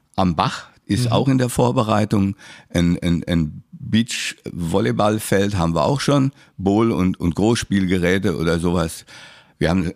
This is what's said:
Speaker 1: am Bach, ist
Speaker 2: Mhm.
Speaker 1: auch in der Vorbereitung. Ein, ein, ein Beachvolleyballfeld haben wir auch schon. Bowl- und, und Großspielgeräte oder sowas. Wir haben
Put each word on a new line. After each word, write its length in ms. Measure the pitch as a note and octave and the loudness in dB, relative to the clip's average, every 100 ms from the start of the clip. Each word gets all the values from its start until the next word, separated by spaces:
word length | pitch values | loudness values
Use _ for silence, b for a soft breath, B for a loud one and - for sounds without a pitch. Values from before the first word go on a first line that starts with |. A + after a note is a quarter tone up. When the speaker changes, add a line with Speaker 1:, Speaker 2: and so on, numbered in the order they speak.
| B | B
Speaker 1:
am 220 | - F#2 E2 | -2 0 2
Bach, 300 | A2+ - - _ | -2 -4 -12 _
ist 220 | - G#2 B2 | -4 -2 0
Speaker 2:
Mhm. 60 | |
Speaker 1:
auch 140 | A2 C3 | 0 2
in 100 | C3 | 2
der 100 | B2 | 0
Vorbereitung. 880 | - B2 B2+ A2 G#2+ G#2+ G#2+ G2 - B B B | 0 0 0 0 0 2 2 0 -2 B B B
Ein, 240 | - F2 F2 | 0 2 2
ein, 220 | F2 E2+ - | 0 -2 0
ein 360 | E2+ D#2 - - | 0 -2 -6 -18
Beachvolleyballfeld 1800 | - - A2 A#2 - - - - - E2 F#2+ A#2 A#2 G#2 G#2+ - G2 G2+ G2 | -16 -2 0 0 -4 -8 -10 -12 -8 -4 -2 0 0 0 0 0 0 2 0
haben 180 | E2+ | 0
wir 100 | E2 | 0
auch 160 | C#2+ C#3 | 0 0
schon. 320 | - - D2+ - b b | 0 2 0 -4 b b
Bowl- 340 | F#2+ G2+ A2+ | 0 2 2
und, 260 | E2 F#2 F2+ | 2 0 0
und 140 | E2+ | -2
Großspielgeräte 1040 | D#2 G#2 A#2+ - G2 F#2+ F#2 F2 F#2+ G2+ D2+ | 0 2 0 0 0 0 0 2 0 0 -2
oder 220 | E2 E2+ | 0 0
sowas. 460 | F2 F2 E2 - - B B B B B | 0 0 -2 -6 -18 B B B B B
Wir 120 | D#2+ | 0
haben 200 | F#2+ E2+ | 0 -2